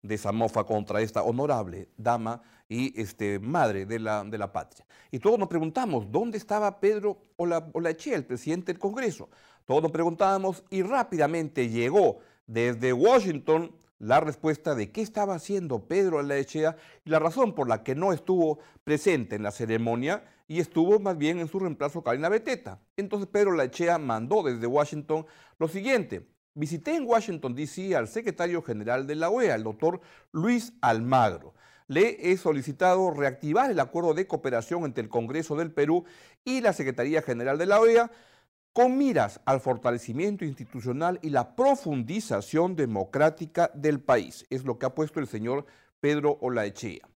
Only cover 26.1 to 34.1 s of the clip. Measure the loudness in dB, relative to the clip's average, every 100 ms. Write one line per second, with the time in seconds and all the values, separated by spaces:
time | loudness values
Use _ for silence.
26.1 | -8 -12 _ _ -8 -6 -6 -2 -2 2
27.1 | 0 0 -6 -6 -6 -8 -8 -2 -2 -2
28.1 | -4 -6 -4 -2 -2 -4 -6 -2 -2 -2
29.1 | -2 0 2 2 0 -4 -2 -2 -2 -12
30.1 | -20 _ -2 0 0 -2 -2 0 2 4
31.1 | 4 4 0 -12 _ _ _ _ 2 2
32.1 | 2 0 2 2 0 -2 0 4 4 2
33.1 | 0 -2 -2 0 2 2 2 0 0 0